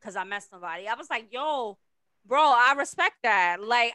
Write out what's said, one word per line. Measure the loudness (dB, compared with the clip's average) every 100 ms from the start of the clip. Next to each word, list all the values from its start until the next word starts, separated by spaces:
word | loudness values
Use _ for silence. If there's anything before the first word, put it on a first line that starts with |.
'cause | -10 -8
I |
met | -6 -8
somebody." | -10 -14 -12 -10 -8
I |
was | -8 -6
like, | -8 -8
"Yo, | -8 -4 -4 -6 -10 _ _ _ _
bro, | -2 2
I | 4 6 4 2
respect | -2 -2 -2 -2
that." | 0 2 2 -2
Like, | 0 0 0